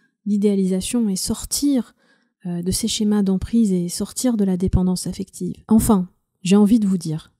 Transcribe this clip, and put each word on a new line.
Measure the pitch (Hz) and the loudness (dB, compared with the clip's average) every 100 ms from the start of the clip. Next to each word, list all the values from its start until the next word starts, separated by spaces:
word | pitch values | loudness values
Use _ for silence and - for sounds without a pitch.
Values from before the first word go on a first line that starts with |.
| _ _ 202 | _ _ -4
d'idéalisation | 208 208 196 185 185 - 240 214 | 0 0 0 0 -2 -4 -2 -2
et | 190 | -4
sortir, | - 226 - - 285 262 - _ _ _ _ _ 175 | -6 -8 -8 -4 0 0 -4 _ _ _ _ _ -8
euh, | 175 | -6
de | 175 | -4
ces | 185 220 | -2 -2
schémas | - 208 208 | -2 0 2
d'emprise | 190 190 - 233 214 | 0 -2 0 2 2
et | 185 175 | 0 -2
sortir | - 202 - 254 226 | -6 -8 -4 -2 0
de | |
la | 190 180 | 0 0
dépendance | 185 185 185 185 185 | 0 2 2 -2 -6
affective. | 180 196 - 175 - - | -10 -12 -10 -10 -8 2
Enfin, | 220 220 202 180 _ _ _ | 4 6 2 0 _ _ _
j'ai | 175 202 | 2 4
envie | 202 233 | 6 4
de | 202 | 2
vous | 190 | -2
dire, | 165 156 - | -4 -8 -10